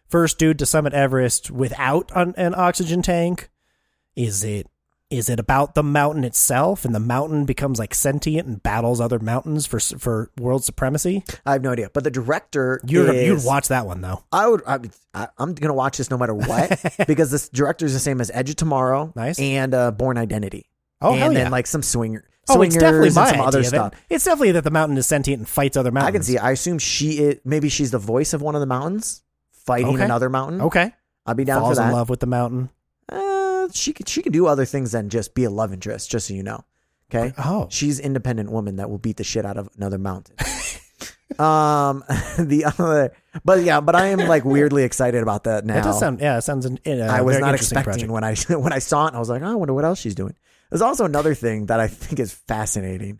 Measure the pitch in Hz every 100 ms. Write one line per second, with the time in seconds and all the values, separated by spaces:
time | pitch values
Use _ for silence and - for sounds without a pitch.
0 | _ 170 165 - 160 151 135 156 151 143
1 | 139 131 123 - - 131 131 113 131 151
2 | 185 185 180 180 175 185 180 175 170 175
3 | 175 175 170 180 - _ _ _ _ _
4 | _ - 117 98 110 104 - _ _ _
5 | _ 131 113 117 110 135 143 - 147 147
6 | 147 151 127 - - 127 156 196 127 110
7 | 113 123 147 151 143 131 139 123 107 -
8 | 139 143 160 156 170 107 - 107 117 120
9 | 117 117 110 120 156 156 143 117 - 127
10 | - 113 117 - 123 131 - - 135 147
11 | 180 196 - - - 139 131 120 101 -
12 | 139 131 117 160 - 147 127 131 123 165
13 | 180 127 123 170 123 139 - 127 107 90
14 | 92 92 - 170 214 220 131 131 117 -
15 | _ - 117 - 147 160 151 135 135 -
16 | 127 127 123 107 127 - 160 185 - -
17 | 190 151 151 139 - 127 143 160 156 135
18 | 143 131 117 120 131 151 160 139 127 135
19 | 156 143 120 170 139 135 131 127 123 104
20 | 127 120 113 104 101 - - _ _ _
21 | 156 262 285 277 127 127 120 156 123 120
22 | 113 110 - _ - - 185 165 160 156
23 | 156 - 247 - 131 139 123 135 104 -
24 | - 302 370 330 233 170 151 156 156 139
25 | 127 151 135 135 110 - 143 139 123 127
26 | 139 196 139 123 113 135 170 170 - -
27 | 151 151 147 143 127 151 147 - 135 120
28 | 101 117 151 156 147 147 139 127 147 202
29 | 220 - _ _ _ _ - 123 127 131
30 | 127 117 127 131 135 135 160 175 185 -
31 | _ _ - 120 135 135 120 120 117 120
32 | 120 127 123 123 120 127 127 - _ _
33 | - - 392 392 381 381 381 - - 302
34 | - - - 151 175 139 131 143 127 113
35 | 101 113 104 - 120 101 110 95 98 107
36 | - 117 - 98 98 110 - _ _ _
37 | _ 117 120 131 135 202 - - 147 135
38 | 139 135 127 113 104 110 104 95 101 104
39 | 110 104 110 113 101 104 101 - 101 95
40 | 95 92 - - - - - - - _
41 | - - - - 151 156 151 147 143 139
42 | - 139 - - 165 147 151 - 170 151
43 | 135 - _ 160 - 185 175 151 147 170
44 | 190 196 175 156 127 139 147 143 127 -
45 | 127 120 113 101 - 107 104 107 104 104
46 | 175 123 147 120 117 139 127 127 - 135
47 | 113 127 127 135 139 139 - 135 135 -
48 | 117 113 110 107 - 170 139 139 - 147
49 | 156 123 117 123 170 226 160 135 156 190
50 | 113 95 95 - _ _ _ 160 226 277
51 | 196 147 151 143 117 110 104 113 110 -
52 | - - 113 - - 110 107 107 95 95
53 | 101 101